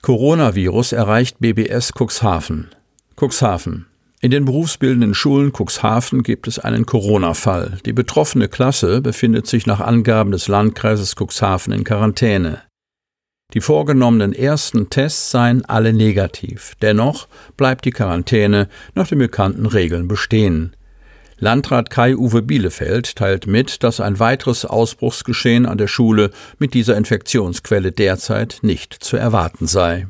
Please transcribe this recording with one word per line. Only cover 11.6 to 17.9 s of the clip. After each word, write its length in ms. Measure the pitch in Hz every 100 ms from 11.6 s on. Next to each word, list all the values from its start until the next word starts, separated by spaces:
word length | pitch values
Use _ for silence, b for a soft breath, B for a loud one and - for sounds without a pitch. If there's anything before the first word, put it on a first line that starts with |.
| -
in 120 | 104
Quarantäne. 800 | 101 107 110 101 117 101 85 78 _ _ _ _ _ _ _ _ _
Die 80 | 113
vorgenommenen 720 | - 151 147 139 120 117 101
ersten 560 | - 131 151 - 117 101
Tests 400 | - 143 - -
seien 360 | 127 120 120 -
alle 280 | 110 110
negativ. 800 | 110 110 101 95 - 92 - - -
Dennoch 460 | 107 104 123 147 - B B -
bleibt 300 | 135 127
die 60 | -